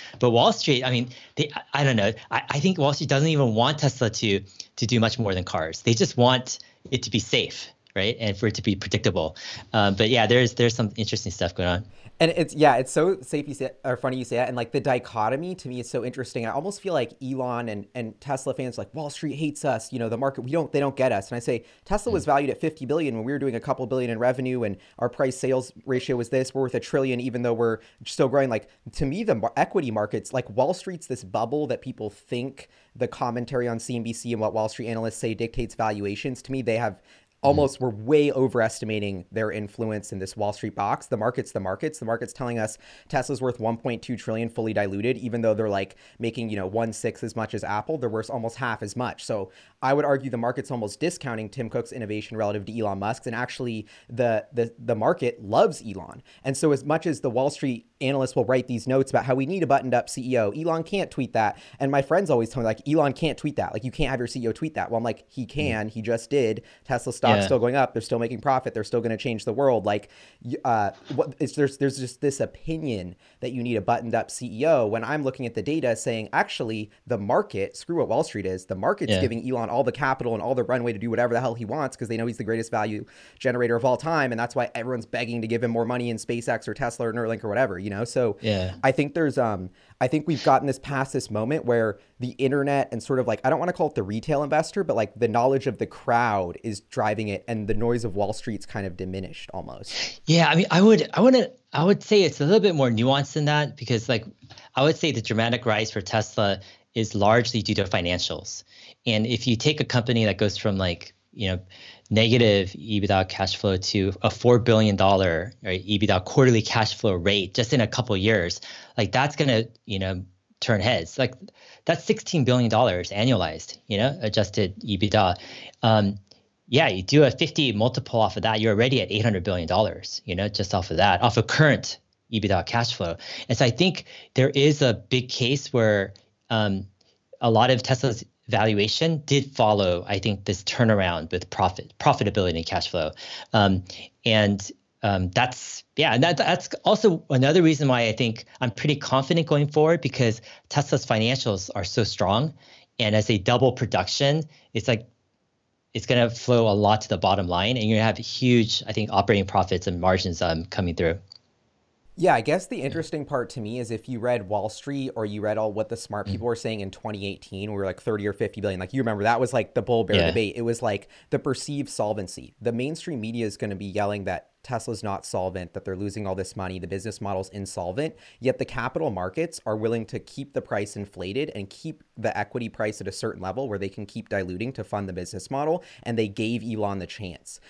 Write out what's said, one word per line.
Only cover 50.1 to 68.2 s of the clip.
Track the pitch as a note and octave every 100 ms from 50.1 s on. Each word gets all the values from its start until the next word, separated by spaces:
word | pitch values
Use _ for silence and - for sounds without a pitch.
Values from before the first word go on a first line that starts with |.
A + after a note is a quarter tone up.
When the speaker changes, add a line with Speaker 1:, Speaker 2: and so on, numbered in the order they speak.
| C#3 C3
Speaker 2:
the | A#2+
market's | A#2+ B2 A#2+
almost | B2+ G#2+ -
discounting | D#3 - B2+ A2+ A2
Tim | - A2+
Cook's | C3+ A#2
innovation | B2+ G#2+ G#2+ G#2 A2
relative | G#2 G#2 G2
to | A2+
Elon | G#2 G2
Musk's. | G2+ A#2 -
And |
actually, | A2+ B2+ - B2 A2+ - - -
the, | A#2 A#2+ A2 -
the, | A#2+ A#2 -
the | A#2
market | A2+ A#2 F3 B2 -
loves | G2+ A2+ D3+ D#3
Elon. | A2+ F#2+ - - - -
And | -
so | C3+ D#3+
as | C#3
much | C#3 D#3 E3
as | D3
the | C3+
Wall | A#2 C3+
Street | C#3 C#3 A#2 - -
analysts | C3 C#3 C3 -
will |
write | A#2 B2+ B2
these | A#2+ A#2
notes | C3 C3+
about | C#3
how | B2+
we | C3 C#3
need | F#3+
a | D3+
buttoned-up | C#3 B2+ A#2+ A#2
C | - B2
E | B2
O, | G#2
Elon | A#2+ E3 D#3+
can't | D#3+ G3+ F3
tweet | - B2+
that. | A#2 G#2+ - - -
And | C#3
my | C#3
friends | C3+ E3+ G3
always | B2+ A2+
tell | B2+
me, | A2+
like, | A2 -
"Elon | D#3 C#3+
can't | B2 D#3+ -
tweet | D3+ -
that. | F#2
Like, | G#2+
you | A#2+
can't | - C#3+
have | C3
your | A#2+
C | C3+
E | A#2
O |
tweet | G#2+ D#3+
that." | D#3 F#2
Well, | A2+
I'm |
like, | A#2 A2 _
"He | - A2+
Speaker 1:
Mm. |
Speaker 2:
can. | C#3+ D3 A2 G#2+
He | A2+
just | G#2+ A2+ -
did. | C#3+ A#2 A2 - -
Tesla | - B2 -
stock's | A#2+ B2+
Speaker 1:
Yeah. | G#2+
Speaker 2:
still | F#2+ B2+
going | A#2+ C3+
up. | B2+
They're | A#2
still | -
making | A#2+